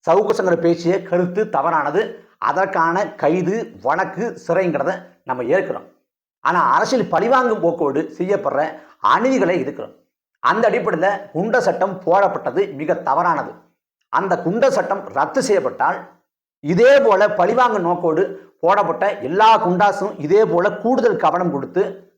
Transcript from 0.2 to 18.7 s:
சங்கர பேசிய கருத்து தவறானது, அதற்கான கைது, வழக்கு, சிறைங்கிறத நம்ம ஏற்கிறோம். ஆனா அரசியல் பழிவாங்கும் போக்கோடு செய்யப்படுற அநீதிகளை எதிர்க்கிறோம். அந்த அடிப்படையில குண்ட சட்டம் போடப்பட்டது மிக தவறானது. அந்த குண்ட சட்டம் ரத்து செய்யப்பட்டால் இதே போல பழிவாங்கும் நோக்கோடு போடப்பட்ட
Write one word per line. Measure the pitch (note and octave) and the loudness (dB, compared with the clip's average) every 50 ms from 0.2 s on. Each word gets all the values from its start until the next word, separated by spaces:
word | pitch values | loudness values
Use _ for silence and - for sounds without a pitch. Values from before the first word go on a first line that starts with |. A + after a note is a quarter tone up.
| G#3+ G#3 A3+ - | 2 2 0 0
சங்கர | G3 F#3 E3+ E3 | 2 0 0 2
பேசிய | E3 E3+ E3+ E3 - E3+ F#3 F#3+ F3 | 2 0 0 0 0 -2 -2 -2 -2
கருத்து | - F3 F3+ F3+ F3+ F3+ G#3 G#3+ G#3+ | -2 -2 -2 -2 0 -2 -4 -4 -2
தவறானது, | - C#3+ - E3+ E3 D#3 C#3+ C#3+ D3 F#3+ A3 A3+ - - - _ _ _ | -2 -2 -2 0 0 0 -2 0 -2 -2 -2 -2 -8 -16 -20 _ _ _
அதற்கான | - - - F3+ G3 F#3+ - F3 D#3+ E3 E3+ F#3+ G#3 - - | -4 -4 0 0 -2 -2 0 -2 0 0 0 -2 -2 -4 -6
கைது, | - - C#3+ D#3+ F#3 F3+ E3 G3 A3+ A3 - - - | -2 -2 0 0 0 0 -2 -4 -4 -6 -10 -14 -8
வழக்கு, | - C3 D3 F3 F#3+ F#3 - E3+ A3 A#3 - - - | -4 -2 -2 -2 -2 -6 -6 -6 -8 -8 -8 -12 -6
சிறைங்கிறத | - E3+ F3+ F#3+ F3 D3+ C#3+ C#3 - F#3+ F#3 - - _ _ _ | -2 -2 0 0 0 -2 -2 -4 -4 -4 -6 -10 -20 _ _ _
நம்ம | - B2+ B2+ B2 | -10 -8 -6 -2
ஏற்கிறோம். | A2+ D3+ F#3+ G3 G3 C3 - - - _ _ _ _ _ _ _ _ _ _ _ | 0 0 0 0 -4 -8 -10 -12 -18 _ _ _ _ _ _ _ _ _ _ _
ஆனா | C#3+ E3+ F3+ D#3 B2 | 0 0 2 2 2
அரசியல் | B2+ D#3+ G#3+ A3 C4+ B3 G3 - | 2 2 2 2 0 0 0 0
பழிவாங்கும் | - D#3+ F#3+ A#3 C4 B3+ B3+ A#3+ A3 G3 F3 | 0 -2 2 2 2 2 2 0 -2 0 0
போக்கோடு | F3 D#3+ E3+ E3+ C#3+ C3+ C#3+ D#3+ - - | -2 0 0 -2 -2 0 -2 -4 -4 -6
செய்யப்படுற | - F3 F#3 G3 G3 - C#3+ - C3+ D#3 D#3 - - - - - _ - G#2+ | -8 -4 -2 -2 -2 -2 -2 -2 -2 -4 -4 -6 -14 -20 -20 -18 _ 0 2
அநீதிகளை | C3 F3+ A3+ C4 C4 - G3 E3 F#3+ D#3+ | 2 2 2 0 2 2 0 0 0 -2
எதிர்க்கிறோம். | B2+ C3+ - - - - - _ _ _ _ _ _ _ _ _ - | -2 -6 -8 -10 -14 -14 -16 _ _ _ _ _ _ _ _ _ -2
அந்த | - F3 A3 A#3 A3 | 0 0 2 2 2
அடிப்படையில | F#3+ G3 F#3 G#3+ F3 D#3 F3 G3 G3+ F#3+ - - | 2 0 -2 -2 -2 0 0 0 -2 -2 -8 -8
குண்ட | - D#3 F#3 A3+ A#3+ B3+ | -6 -4 -2 0 0 0
சட்டம் | - G3 E3+ - - G3+ F#3 - | 0 0 0 0 -2 -4 -4 -6
போடப்பட்டது | - D#3+ F3 G3 G3+ F#3 - D#3 - C#3+ B2 F3 G3+ G3 D3 | -2 0 2 2 2 2 0 -2 -6 -4 -2 -2 -4 -4 -4
மிக | C3+ D3+ D#3 F3 - - - | -8 -4 -4 -4 -4 -2 -2
தவறானது. | C3+ D#3 F3 F3 E3 D3 B2+ - - - _ _ _ _ _ _ _ _ _ _ - | 0 0 2 0 0 -2 -4 -8 -12 -18 _ _ _ _ _ _ _ _ _ _ -4
அந்த | C#3+ F#3 G3 F3+ - | -2 0 0 -2 -2
குண்ட | - D#3+ F#3+ A#3 C4 C4 | -2 -4 0 2 2 2
சட்டம் | - G#3+ F3+ - G3 G3 - - - | 2 0 -2 -2 -4 -6 -6 -8 -4
ரத்து | C3+ D3 - - C4+ | -4 -4 0 0 -2
செய்யப்பட்டால் | - - G#3 F#3 C3+ B2+ - - B2+ D3+ F#3 G3+ - - _ _ _ _ _ _ _ _ _ _ - | 0 2 0 0 0 -2 -4 -2 -2 -2 -2 -4 -10 -18 _ _ _ _ _ _ _ _ _ _ -4
இதே | D3 F3 F3 A#3 C4 C#4 C#4+ | -2 2 4 6 6 6 6
போல | - A#3 G3+ F#3 G#3 G#3 G#3 - | 6 4 4 4 4 2 2 0
பழிவாங்கும் | F3 G3 A3+ B3 B3 A#3+ A3 G3+ F3 E3+ | 0 2 2 2 2 2 2 0 0 -2
நோக்கோடு | F3 F3 - E3+ D#3 D#3+ G3 - - - - _ _ _ | -2 0 0 -2 0 0 0 -2 -4 -14 -18 _ _ _
போடப்பட்ட | - E3 | 0 2